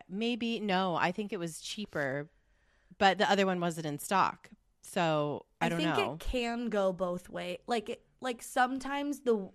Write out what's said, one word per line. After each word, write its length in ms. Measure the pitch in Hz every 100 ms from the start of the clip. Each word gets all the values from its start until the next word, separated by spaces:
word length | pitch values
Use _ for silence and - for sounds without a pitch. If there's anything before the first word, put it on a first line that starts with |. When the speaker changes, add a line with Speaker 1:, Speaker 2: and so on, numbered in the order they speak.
| -
Speaker 1:
maybe. 520 | 190 233 240 233 233
No, 340 | 208 185 190 160
I 160 | 165
think 200 | 180 208
it 60 | 208
was 220 | 170 156
cheaper, 680 | - - 208 165 139 139 151 _ _ _ _ _ _ -
but 220 | 196 185
the 120 | 202
other 140 | 196
one 160 | 190 185
wasn't 240 | 175 165 156
in 120 | 143
stock. 500 | - 196 107 - - - _ _
So 640 | - 202 165 156 147 131 - -
I 60 | 165
Speaker 2:
I 20 |
Speaker 1:
don't 100 | 170
Speaker 2:
think 160 | 170 139
Speaker 1:
know. 180 | 104
Speaker 2:
it 60 | 156
can 500 | - 254 233 233 240
go 240 | 214 190
both 340 | 180 185 180 -
ways. 300 | 175 175 175 -
Like, 240 | 233 220
it, 120 | 233 _ -
like, 200 | 254 247
sometimes 800 | - 269 254 262 262 285 285 285
the 300 | 247 220 190